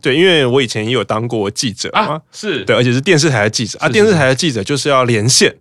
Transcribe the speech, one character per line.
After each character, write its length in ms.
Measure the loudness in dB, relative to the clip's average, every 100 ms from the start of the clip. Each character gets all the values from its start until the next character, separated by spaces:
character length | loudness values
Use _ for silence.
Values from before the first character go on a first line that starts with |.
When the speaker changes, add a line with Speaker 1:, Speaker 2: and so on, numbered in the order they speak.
Speaker 1:
对， 160 | -2 2
因 100 | 2
为 200 | 2 2
我 160 | 0
以 40 | 0
前 160 | -4
也 80 | -4
有 140 | -2
当 240 | -2 -4 -4
过 220 | -4 -4
记 200 | -4 -6
者 200 | -6 -6
嘛。 80 | -2
Speaker 2:
啊， 200 | -2 -4 -10
是。 320 | -12 -8 -4
Speaker 1:
对， 100 | 0
而 80 | 2
且 80 | 2
是 80 | 0
电 200 | 2 2
视 100 | 2
台 140 | 0
的 80 | 0
记 160 | -2 -6
者。 120 | -4
啊， 80 | -2
Speaker 2:
是， 40 |
是， 60 | 2
是。 40 |
Speaker 1:
电 40 | 4
视 120 | 4
台 100 | 2
的 60 |
记 160 | 0 -2
者 140 | -4
就 100 | -4
是 140 | -2 0
要 160 | 2
连 240 | 2 0 2
线。 260 | 2 2 0